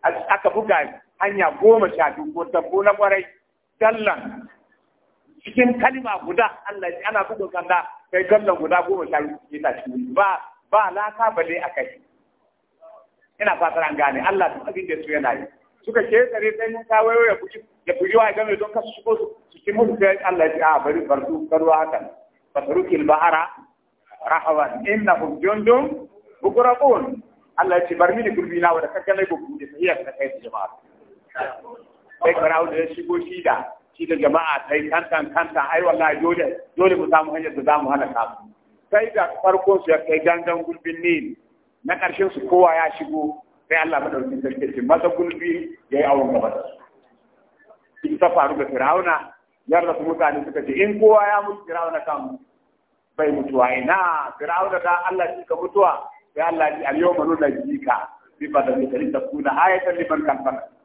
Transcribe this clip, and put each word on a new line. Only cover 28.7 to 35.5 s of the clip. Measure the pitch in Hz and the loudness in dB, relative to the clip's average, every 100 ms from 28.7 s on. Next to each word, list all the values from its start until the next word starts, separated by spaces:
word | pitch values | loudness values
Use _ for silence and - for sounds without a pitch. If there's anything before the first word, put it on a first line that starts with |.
wanda | 165 160 | 2 -2
kakkalai | - - 190 190 | -6 -2 -2 0
ba | 165 | -4
ku | - 151 | -10 -14
da | 139 143 | -16 -4
sahiya | 175 147 135 | -2 -2 -6
ka | 131 | -6
kai | 135 | -8
su | 135 120 | -8 -12
jama'a." | 110 95 - _ _ _ _ _ - - - - - - _ _ - | -10 -10 -12 _ _ _ _ _ -10 -10 -10 -18 -20 -20 _ _ -2
Sai | - | 0
Fir'aun | 170 160 165 165 | 2 2 2 0
ya | 156 165 160 | -2 -4 -6
shigo | 170 175 - | -4 -4 -4
shi | 180 | -4
da, | 156 110 87 - _ _ | 0 0 -2 -16 _ _
shi | 156 | -6
da | 160 | 0
jama'a | 147 151 160 143 - | 2 2 0 -4 -2
ta | 151 | -4
yi | 151 | 0
kantan, | 160 170 160 147 156 | -2 0 -2 0 -2
kantan, | 165 | -2